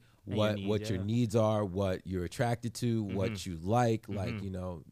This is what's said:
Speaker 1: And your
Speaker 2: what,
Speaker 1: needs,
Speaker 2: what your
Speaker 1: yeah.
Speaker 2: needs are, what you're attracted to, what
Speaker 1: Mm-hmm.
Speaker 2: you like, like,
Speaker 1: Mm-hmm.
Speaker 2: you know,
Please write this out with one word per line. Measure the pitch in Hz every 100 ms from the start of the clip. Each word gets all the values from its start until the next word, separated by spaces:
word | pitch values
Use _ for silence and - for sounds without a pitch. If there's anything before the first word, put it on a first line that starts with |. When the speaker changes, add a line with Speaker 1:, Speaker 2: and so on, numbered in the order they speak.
| _ _ 104
Speaker 1:
And |
your | 104
Speaker 2:
what, | 107 104
Speaker 1:
needs, | 98
Speaker 2:
what | 104 107
your | 92
Speaker 1:
yeah. |
Speaker 2:
needs | 101 117 120 113
are, | 107 107
what | 104 90 98 92
you're | - 92
attracted | 85 - 117 120 117
to, | - 123 113
what | 101 95 92
Speaker 1:
Mm-hmm. | 101 95
Speaker 2:
you | 82
like, | 87 120 120 113 -
like, | 101 98
Speaker 1:
Mm-hmm. | 110
Speaker 2:
you | 95
know, | 92 90 85 -